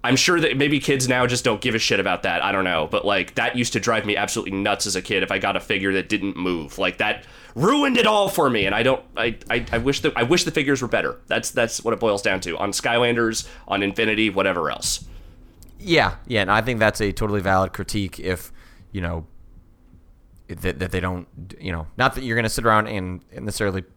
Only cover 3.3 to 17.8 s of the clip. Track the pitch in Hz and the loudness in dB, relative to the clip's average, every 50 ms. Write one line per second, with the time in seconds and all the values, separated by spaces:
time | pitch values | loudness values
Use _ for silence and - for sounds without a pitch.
3.3 | - 120 117 120 - 123 120 - - 117 - 117 113 110 95 104 101 98 104 98 | -2 -2 -2 0 0 -2 -2 0 -2 0 0 2 0 0 0 0 0 0 0 -2
4.3 | - 117 - 90 98 98 98 104 101 - - 104 92 92 90 - 104 95 92 - | -2 -4 -4 -4 -4 -2 0 0 0 0 -2 -2 -2 -4 -2 0 0 0 2 0
5.3 | 98 95 101 101 98 92 - - 107 95 95 98 95 95 90 - 107 101 92 98 | -2 0 0 0 -2 -2 -2 -2 -2 0 0 0 0 0 0 0 -2 -2 -2 -4
6.3 | 87 - 90 90 90 82 76 71 - - 95 90 - - 107 107 107 - - - | -4 -2 -2 -2 -2 -2 -4 -8 -4 -2 -2 -2 0 0 -2 -2 -2 -4 -8 -20
7.3 | - - - - - 113 143 214 277 294 285 277 247 240 226 214 214 208 202 190 | -20 -20 -20 -14 -4 0 2 2 4 4 2 2 2 2 2 4 4 4 2 2
8.3 | 190 - 156 135 120 107 98 98 101 110 120 131 131 - - - - - 113 120 | 2 2 2 2 2 2 2 2 2 2 4 2 2 2 -2 -10 -4 -2 -2 -2
9.3 | 113 - - - 117 120 113 - - 117 117 135 139 - - 156 - 123 120 123 | -2 -6 -6 -4 -2 -2 -2 -2 -4 0 0 0 -2 0 0 0 0 0 2 2
10.3 | 175 175 - 165 - 160 139 139 143 135 127 110 - 104 82 67 - - - - | 2 2 2 0 -2 0 0 2 0 0 0 0 0 0 0 -2 -4 -6 -6 -4
11.3 | 85 117 - - - 123 117 113 - - - 117 113 98 117 110 101 101 - 107 | -2 -2 -2 -2 0 0 0 0 -2 -4 -2 -2 0 2 2 2 2 2 0 0
12.3 | 95 92 90 87 82 - 101 101 98 - - 127 117 120 120 120 120 117 117 113 | -2 0 -2 -4 -4 -2 -2 -2 -2 -2 -2 0 2 4 4 4 4 2 2 0
13.3 | 110 - - - - - - - 98 98 101 101 98 - 113 107 107 107 110 107 | 0 -4 -8 -8 -16 -18 -6 -2 0 0 0 0 0 0 0 2 2 2 2 2
14.3 | 92 98 95 95 90 87 80 71 60 - - - - - - - - - - - | 2 2 2 2 2 0 -2 -2 -4 -4 -4 -4 -4 -4 -8 -14 -18 -18 -18 -20
15.3 | - - - - - - - - - - - 196 165 151 110 92 87 - - - | -20 -20 -20 -20 -20 -20 -20 -20 -20 -14 -2 2 4 4 4 2 0 -6 -8 -2
16.3 | 117 107 98 92 104 110 110 127 123 107 110 107 - - 107 101 90 - 113 104 | 0 0 2 4 4 2 2 0 0 4 2 2 4 2 -2 -2 0 -2 -2 0
17.3 | 104 104 87 98 95 95 95 92 - - | 0 0 2 2 4 4 2 0 -2 -8